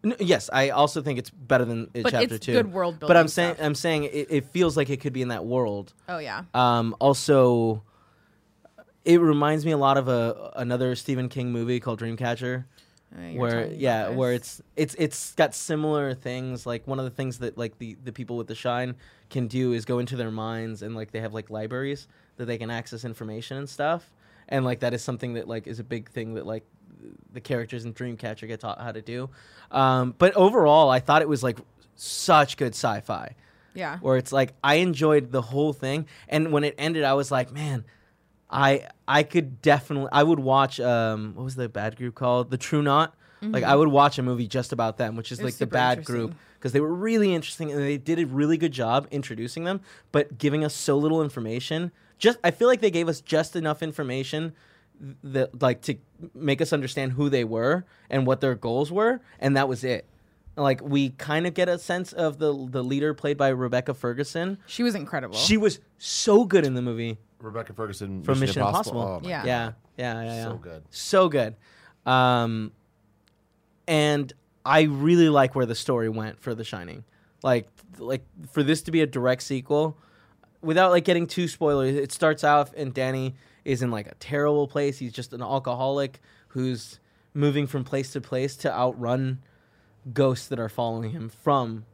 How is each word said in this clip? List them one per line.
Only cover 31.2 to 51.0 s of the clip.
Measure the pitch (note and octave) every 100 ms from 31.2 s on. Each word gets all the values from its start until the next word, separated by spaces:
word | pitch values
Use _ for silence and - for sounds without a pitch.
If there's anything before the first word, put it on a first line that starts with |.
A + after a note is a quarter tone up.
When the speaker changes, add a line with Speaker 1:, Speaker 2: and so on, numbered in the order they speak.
Speaker 1:
it | D#3+
was, | C#3+
like, | B2 A2 - _ _ _
such | - - - D#3 C#3+ -
good | B2+
sci-fi. | - B2 G2+ - F#2 - - _ _ _
Speaker 2:
Yeah. | F#3 E3 E3
Speaker 1:
Where | C#3 C3
it's | B2+
like, | C3+ C3 -
I | C#3 D3+
enjoyed | F#3 C#3+ D#3 D3+ B2
the | C3
whole | A2+ C3+ D3+
thing. | C3+ C3+ D3+ D3+ - -
And | D3+ D#3+
when | D3
it | D3 -
ended, | D3+ E3
I | C#3
was | C#3 C3+
like, | C#3 -
"Man, | D3 D3+ C3 G#2 _ _ _ _ _ _
I, | - C#3 C#3 - - -
I | C#3+
could | D3 F3 C#3 B2
definitely, | D#3 C3+ - C#3+ C#3
I | C#3
would | D3+ D#3+
watch," | C3 C3+ C3+ -
um, | B2 A#2 A2+ A2 G#2+ G2
what |
was | C3 B2+
the | A#2+
bad | G#2 G#2+ A2+
group | B2 A2+
called? | B2+ B2 A#2+
The | B2+
True | - D3+
Knot. | D3 C#3+ D#3+ _ _ _
Like, | G#3+ C#3
Speaker 2:
Mm-hmm. | A#2+
Speaker 1:
I | C#3
would | D#3
watch | C#3 C#3+ C#3
a |
movie | B2+ A#2+ A2+
just | C3 B2
about | B2 A2+ G#2+
them, | A2+ A2+
which | A2
is, | B2
Speaker 2:
It |
was | B2+
Speaker 1:
like, | -
the | B2
Speaker 2:
super |
Speaker 1:
bad | B2+ B2+ B2
Speaker 2:
interesting. | - B2 A2+
Speaker 1:
group, | E3+ _ _
'cause | C3
they | C3
were | D3+
really | F3 G#3+ A3+ G3+ E3+
interesting, | - - D#3
and | C#3+
they | C#3 C#3+
did | D3+ E3
a | D3+
really | C3+ D3+ D#3+
good | D#3+
job | B2+ A#2 B2+ C#3+
introducing | C#3+ C3 A2+ A#2+ - E3+
them, | F#3+ F#3+ - _
but | D3 C#3+ A#2+
giving | D3 D3+
us | D3+
so | - -
little | C#3+